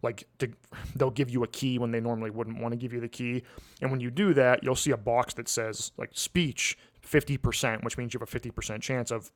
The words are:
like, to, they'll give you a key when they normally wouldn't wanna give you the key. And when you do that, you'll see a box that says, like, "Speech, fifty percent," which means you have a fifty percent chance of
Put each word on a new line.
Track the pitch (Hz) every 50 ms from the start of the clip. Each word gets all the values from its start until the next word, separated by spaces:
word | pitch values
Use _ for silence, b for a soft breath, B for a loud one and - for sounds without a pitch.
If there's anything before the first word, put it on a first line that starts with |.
| -
like, | 117 113 98 - _ _ _
to, | - 123 113 _ _ - - B B B B
they'll | - 139 127
give | 117 107 143 123
you | 120 127 120
a |
key | 113 - - - 135 127 123
when | 120 117 117
they | 117
normally | 113 117 117 113 113 110
wouldn't | 104 110 117 110 117 117
wanna | 117 117 117
give | 120 123 123 120
you | 120
the | 117 113
key. | - - 123 120 120 127 123 B B B B B B B
And | - 131
when | 135 131
you | 123 123
do | 120 147 208 202 165
that, | 135 131 123 123 123 -
you'll | 127 131
see | 123 - 147
a | 131 110
box | 104 117 117 120 123 - -
that | - 120 -
says, | - - 113 110 107 - - - _
like, | - - - _
"Speech, | - - - _ 180 175 147 120 - - - - b b b b b
fifty | _ - - 151 - - 143 131
percent," | - 120 117 - - 127 113 110 -
which | 120 -
means | - 123 120 -
you | 120
have | 113 -
a |
fifty | - 131 - 120
percent | 113 - 107 - 107 110 113
chance | - 135 127 120 -
of | 120 113 104 - _